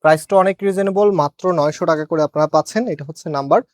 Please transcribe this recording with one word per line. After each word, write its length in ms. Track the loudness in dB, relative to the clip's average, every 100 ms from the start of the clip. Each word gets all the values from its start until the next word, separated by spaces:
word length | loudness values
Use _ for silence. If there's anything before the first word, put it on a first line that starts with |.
প্রাইসটা 320 | 4 2 2 2
অনেক 120 | 2 0 -4
রিজনেবল, 400 | -2 -2 2 2 2
মাত্র 220 | -2 _ -2 0
নয়শো 240 | -2 -2 -2
টাকা 120 | -2 -2
করে 120 | -2 -2
আপনারা 200 | 0 0
পাচ্ছেন। 280 | 0 0 -6 -4
এটা 100 | -8 -10
হচ্ছে 180 | -14 -8 -6
নাম্বার 220 | 2 2 0